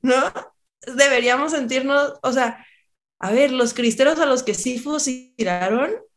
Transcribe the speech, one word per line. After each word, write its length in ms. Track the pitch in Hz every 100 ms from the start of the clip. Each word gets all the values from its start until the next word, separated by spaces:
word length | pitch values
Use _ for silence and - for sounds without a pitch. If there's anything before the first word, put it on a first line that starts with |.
¿No? 300 | 254 254 269 - - _ _ _ - 254
Deberíamos 560 | 277 254 240 247 302
sentirnos, 600 | 311 247 262 269 285 285 -
o 100 | -
sea, 340 | 254 240 220 - _ _ _ _ _
a 100 | 185
ver, 200 | 220 277
los 220 | 254 233
cristeros 440 | 240 240 220 262 311
a 80 | 311
los 160 | 254
que 120 | 254
sí 240 | 208 254 247
fusilaron 1120 | 269 302 285 254 254 - 214 180 185 226 294 453 -